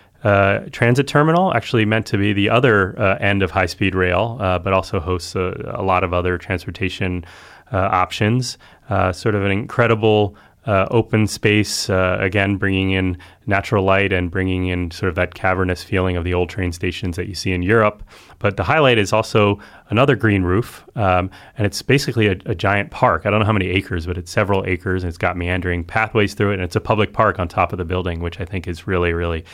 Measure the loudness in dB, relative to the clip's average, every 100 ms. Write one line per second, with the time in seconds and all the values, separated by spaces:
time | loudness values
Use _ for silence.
0 | _ _ 2 4 4 2 -4 0 2 2
1 | 2 2 4 4 2 0 0 0 2 0
2 | 0 0 0 2 2 4 4 4 2 0
3 | 0 2 0 0 0 0 -2 0 -2 0
4 | 2 2 0 -2 -2 -2 0 0 0 -4
5 | -2 -4 -4 -4 -4 -6 -8 -4 0 0
6 | 2 0 -2 -4 -4 -6 -6 -6 -6 -4
7 | -4 -4 -8 -18 -20 -20 -6 -2 0 2
8 | 0 0 0 2 -2 -10 -18 -16 -4 0
9 | 0 0 -2 0 0 -2 -4 0 2 4
10 | 4 4 2 -2 -20 _ 0 0 2 0
11 | 0 0 0 0 2 2 0 -2 -2 0
12 | 2 0 0 0 0 0 0 0 0 0
13 | 0 -4 -10 -12 -2 -2 0 2 4 2
14 | 2 0 -2 -2 -2 0 -2 -2 -4 -4
15 | -4 -2 -4 -2 -2 0 0 -2 -2 -2
16 | 0 -2 -2 -2 -2 -4 -6 -4 -6 -6
17 | -6 -6 -8 -6 -4 -2 2 4 2 0
18 | -14 -20 -20 -4 -4 -2 0 4 4 4
19 | 2 0 2 2 2 2 -6 -20 -4 0
20 | 2 2 2 2 2 0 -2 -10 -12 -2
21 | 0 2 -2 -8 -14 -4 -4 -4 0 0
22 | 0 0 0 0 -4 -2 0 0 -2 0
23 | 2 2 0 2 2 0 2 0 0 -4
24 | -4 -6 -4 -2 0 0 0 -4 -2 -4
25 | -4 -4 -4 -2 -2 -2 -2 -4 -2 -2
26 | 0 0 0 0 -2 0 -2 -4 0 0
27 | 0 2 2 2 -2 0 -2 -2 -4 -4
28 | -4 -4 -6 -8 -8 -8 -8 -8 -2 0
29 | 0 0 -2 -4 -8